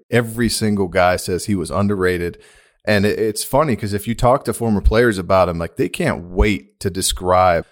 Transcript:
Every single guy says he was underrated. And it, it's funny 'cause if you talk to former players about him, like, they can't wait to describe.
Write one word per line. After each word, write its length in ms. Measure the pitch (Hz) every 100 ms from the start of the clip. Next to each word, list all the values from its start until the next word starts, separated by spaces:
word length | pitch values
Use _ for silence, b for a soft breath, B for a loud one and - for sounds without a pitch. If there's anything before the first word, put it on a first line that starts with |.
| _
Every 380 | 117 113 113 113
single 400 | - 110 104 92
guy 260 | 92 90 90
says 300 | - 87 -
he 100 | 98
was 160 | 78
underrated. 680 | 80 101 101 90 87 87 - b b b b -
And 200 | 104 101
it, 120 | -
it's 280 | 110 104 -
funny 300 | 135 156 104
'cause 160 | 104
if 120 | 101 113
you 40 |
talk 300 | 113 120 139
to 100 | -
former 280 | 107 117 101
players 360 | - 110 123 95
about 300 | 87 95 90
him, 100 | 82
like, 200 | 85 -
they 100 | 165
can't 380 | - 165 - 87
wait 560 | 90 107 98 - _
to 80 | 98
describe. 760 | 90 - - 90 90 92 82 b